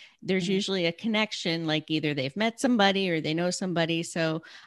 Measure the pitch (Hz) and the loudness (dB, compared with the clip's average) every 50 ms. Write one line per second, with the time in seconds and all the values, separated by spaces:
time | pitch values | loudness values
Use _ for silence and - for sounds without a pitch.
0 | - - _ _ - - 190 185 175 185 190 190 202 196 196 185 170 165 170 - | -20 -20 _ _ -4 -2 0 0 0 0 0 0 0 0 0 0 0 0 -2 -2
1 | - 233 214 214 214 214 - - - 190 165 165 165 160 151 156 151 - 156 156 | -2 0 0 0 0 -2 -4 -4 -2 -2 -2 0 0 0 0 0 0 0 -2 0
2 | 156 151 147 143 131 139 - 202 220 226 220 - - 262 247 220 196 196 190 196 | 0 0 0 -2 -2 -4 -2 -2 -2 -2 0 0 2 2 4 6 4 4 4 2
3 | 196 180 165 160 147 151 156 170 175 180 180 - 202 185 165 170 165 160 165 165 | 0 0 0 0 0 0 0 0 0 -2 -2 -2 -4 -2 0 0 0 2 0 -2
4 | 170 - - 175 165 160 160 160 - - - - - | -2 -4 -2 -2 0 0 -2 -4 -6 -12 -18 -20 -14